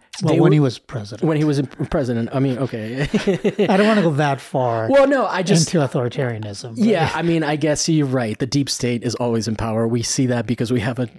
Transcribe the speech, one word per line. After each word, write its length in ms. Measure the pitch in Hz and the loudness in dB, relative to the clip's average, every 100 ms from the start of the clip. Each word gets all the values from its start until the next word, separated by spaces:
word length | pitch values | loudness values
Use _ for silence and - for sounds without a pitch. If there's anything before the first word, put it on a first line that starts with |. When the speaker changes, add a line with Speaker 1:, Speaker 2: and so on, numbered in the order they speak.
| _ - | _ -4
Speaker 1:
Well, 120 | - 151 | 0 4
Speaker 2:
they 40 | |
Speaker 1:
when 120 | 170 | 6
Speaker 2:
were 20 | |
Speaker 1:
he 60 | 151 | 6
was 180 | 135 - | 4 0
president. 480 | - 120 104 113 156 | -8 -10 -10 -4 0
Speaker 2:
When 80 | 156 | 2
he 80 | |
was 160 | 151 143 | 2 0
in, 80 | 131 | -2
president. 600 | - 139 170 123 117 113 | -4 -4 -2 0 -2 -2
I 80 | 135 | 0
mean, 180 | 139 123 | 0 0
okay. 420 | 131 117 110 127 | -4 -4 -6 -4
<laughs> 680 | 143 214 - 180 202 - 196 | -2 -2 0 0 -2 0 2
Speaker 1:
I 60 | 196 | 4
don't 120 | 208 | 4
wanna 140 | 214 | 4
go 100 | 170 | 2
that 280 | 143 147 131 | 2 0 -2
far 480 | - 143 123 113 110 | -4 -2 0 0 2
Speaker 2:
Well, 160 | 277 277 | 4 4
no, 200 | 277 196 | 4 0
I 180 | 180 | 0
just 300 | 180 170 156 | 2 2 2
Speaker 1:
into 120 | 170 135 | 0 0
authoritarianism, 920 | 151 123 143 127 110 107 101 123 113 | 0 -2 -2 -4 -6 -8 -10 -10 0
but 80 | 226 | 2
Speaker 2:
Yeah, 260 | 185 156 | 2 0
I 100 | 156 | -2
mean, 200 | 170 165 | 0 0
I 140 | 151 151 | 0 0
guess 320 | 151 143 - | 0 0 2
you're 160 | 160 139 | 2 2
right. 340 | 131 117 110 | 0 -2 -4
The 60 | 127 | -2
deep 240 | 139 135 | -2 -2
state 340 | - 123 120 | -2 -2 -2
is 120 | 120 113 | -4 -4
always 340 | 123 117 110 | -2 -2 -2
in 80 | 107 | -4
power. 280 | 113 110 113 | -2 0 0
We 160 | 120 | 0
see 260 | 113 - 127 | -2 0 0
that 200 | 123 113 | 0 -2
because 240 | 120 113 | -2 0
we 80 | 123 | 0
have 180 | 104 120 | -2 -4
a, 120 | 123 | -6